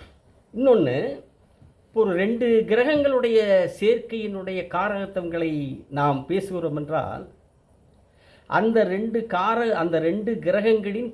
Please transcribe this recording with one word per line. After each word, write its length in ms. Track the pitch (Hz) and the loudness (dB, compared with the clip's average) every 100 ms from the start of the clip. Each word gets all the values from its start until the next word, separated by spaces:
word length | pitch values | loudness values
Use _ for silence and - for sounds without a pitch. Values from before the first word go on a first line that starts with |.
| - _ _ _ _ | -20 _ _ _ _
இன்னொன்னு, 460 | 208 269 220 139 131 233 277 - _ _ _ - _ | 0 4 6 4 0 -4 -8 -16 _ _ _ -20 _
இப்போ 160 | _ 226 | _ 0
ஒரு 120 | 208 175 | 2 2
ரெண்டு 300 | 202 233 240 226 220 | 0 0 2 2 4
கிரகங்களுடைய 760 | 220 262 294 277 254 233 220 208 190 175 - | 2 2 2 2 2 2 2 4 4 2 0
சேர்க்கையினுடைய 840 | 208 233 - 226 208 196 185 185 175 | 2 2 -2 -8 -6 -8 -6 -6 -4
காரகத்துவங்களை 880 | 175 202 202 196 190 170 170 165 151 139 - - | -4 -2 -4 -6 -6 -6 -4 -2 -2 -6 -8 -8
நாம் 300 | 139 147 135 131 | 0 0 0 -2
பேசுகிறோம் 520 | 190 190 180 160 147 | -4 -4 -6 -4 -4
என்றால், 460 | 147 156 95 123 - _ _ _ _ _ _ _ _ _ _ _ - | -4 -4 -4 -8 -12 _ _ _ _ _ _ _ _ _ _ _ -4
அந்த 300 | 156 220 226 185 | 0 2 2 2
ரெண்டு 340 | 190 226 226 226 | 0 -2 -4 -2
கார-, 460 | 180 202 233 233 180 | -2 0 0 0 0
அந்த 200 | 165 160 | 0 0
ரெண்டு 320 | 160 202 214 202 | 0 -2 -2 -4
கிரகங்களின் 720 | 160 202 220 220 202 202 240 | 0 0 2 2 0 -6 -8